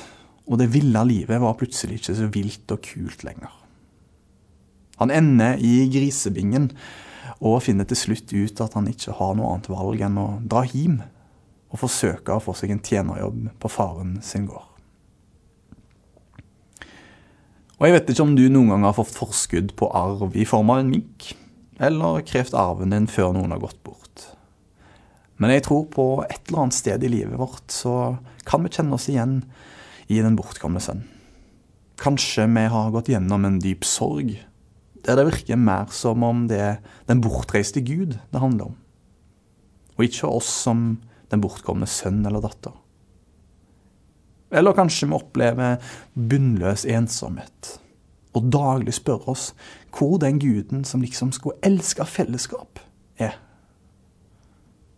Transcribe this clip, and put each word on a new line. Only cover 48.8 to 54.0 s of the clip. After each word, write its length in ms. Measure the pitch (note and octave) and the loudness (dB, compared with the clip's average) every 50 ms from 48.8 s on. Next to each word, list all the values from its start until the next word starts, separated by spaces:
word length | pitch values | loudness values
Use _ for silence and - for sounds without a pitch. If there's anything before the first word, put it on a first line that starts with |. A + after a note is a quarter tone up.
| A2 A2 A2 | -2 -4 -6
spør 360 | - - - B2+ A2 - - C3 | -4 -2 -2 -2 -2 -2 -6 -6
oss 160 | - - - - - - - - - - - - | -6 -8 -12 -14 -18 -20 -20 -20 -20 -20 -20 -4
hvor 260 | - D3+ C#3 F3+ F#3+ D3+ | -2 0 2 2 2 2
den 160 | C3+ C#3 D3 C#3 | 2 2 2 2
guden 420 | C#3 A2+ G#2 G2 - C3+ C3+ C3+ | 2 0 0 0 -4 -6 -6 -6
som 160 | - - C3 B2+ | -4 -2 -2 -4
liksom 300 | A#2+ - - - C#3 C3 | -2 -4 -4 -4 -4 -6
skulle 240 | - - D3 - - - | -4 -8 -8 -8 -2 2
elske 400 | G3 G3 F3+ D#3+ - - - F3+ | 2 2 2 0 -2 -4 -6 -6
fellesskap 720 | - - - - A2 A#2 B2 - - - - - - _ - - - _ _ _ _ _ - | -6 -4 -4 -4 -4 -4 -6 -6 -8 -10 -14 -14 -16 _ -20 -20 -20 _ _ _ _ _ -6
er. 160 | A2+ G#2+ - - - _ _ _ _ _ _ _ _ _ _ _ | -6 -6 -6 -10 -18 _ _ _ _ _ _ _ _ _ _ _